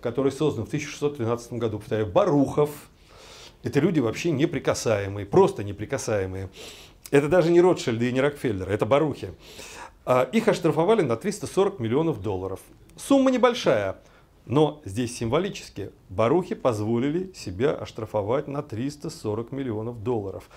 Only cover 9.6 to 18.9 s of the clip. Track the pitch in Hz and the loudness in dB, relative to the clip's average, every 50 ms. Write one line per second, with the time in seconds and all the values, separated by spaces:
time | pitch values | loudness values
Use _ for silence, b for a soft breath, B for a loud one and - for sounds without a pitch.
9.6 | B B B B B B B - - - 123 127 131 - - 226 220 214 180 - | B B B B B B B -8 -2 0 2 2 2 2 0 2 2 2 2 2
10.6 | - 165 135 147 160 180 226 226 170 123 117 113 - - 180 - - 123 - 180 | 2 0 2 2 2 4 4 4 2 2 0 -2 -2 -4 -6 -6 -8 -4 0 2
11.6 | 196 202 202 - 117 110 113 143 165 165 139 101 95 110 98 92 92 95 95 - | 2 2 0 -2 -4 0 0 0 0 0 -2 -2 -4 -4 -4 -4 -4 -6 -8 -8
12.6 | - - - - - - - - - - 277 277 262 269 254 247 214 254 240 - | -12 -16 -20 -20 -20 -20 -20 -8 0 4 4 4 6 4 4 4 4 4 2 2
13.6 | - 180 135 110 101 95 92 - b b b b b b b _ _ - 110 143 | 2 2 2 2 2 -2 -4 -6 b b b b b b b _ _ -2 2 4
14.6 | 156 147 151 - - 98 95 113 127 117 - - 123 113 120 160 190 202 - - | 4 2 2 -4 -10 -8 -4 -4 -4 -4 -4 -4 -4 0 0 0 0 -2 -6 -10
15.6 | - - - - 98 - - - _ - 95 95 110 117 147 180 180 - - - | -14 -14 -12 -12 -12 -12 -12 -16 _ -6 -2 0 2 4 4 2 2 0 -4 -2
16.6 | - 135 117 104 104 107 117 117 123 143 151 175 185 190 185 - - - 92 92 | 0 0 0 0 0 0 0 0 0 0 -2 -2 -4 -6 -10 -12 -12 -10 -4 -2
17.6 | 120 147 - - - - - - 110 - - 107 98 101 120 147 147 147 139 143 | 0 0 0 -2 -6 -10 -10 -10 -8 -4 -2 -2 0 0 0 -2 -2 -4 -6 -8
18.6 | 147 - - 104 127 143 | -8 -6 -6 -6 -6 -6